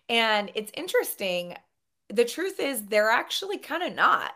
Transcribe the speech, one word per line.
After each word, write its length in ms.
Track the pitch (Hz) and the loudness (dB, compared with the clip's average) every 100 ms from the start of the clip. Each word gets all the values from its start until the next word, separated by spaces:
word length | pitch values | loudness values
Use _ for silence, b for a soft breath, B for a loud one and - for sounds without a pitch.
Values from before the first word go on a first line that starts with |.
| - | -2
And 420 | 233 226 214 208 | 2 4 2 0
it's 180 | 220 214 | -6 -8
interesting. 840 | - 359 494 - - 196 180 175 - _ _ _ _ - | -8 -2 0 0 -2 -2 -2 -4 -10 _ _ _ _ -4
The 160 | 208 | 0
truth 360 | 240 302 370 - | 0 0 -6 -4
is 220 | 277 262 | -4 -4
they're 260 | 202 214 214 | 0 2 4
actually 480 | 233 - - 381 370 | 4 0 -4 -4 -8
kinda 340 | - 320 339 | -6 -4 -2
not, 420 | 185 208 170 - | 2 4 4 0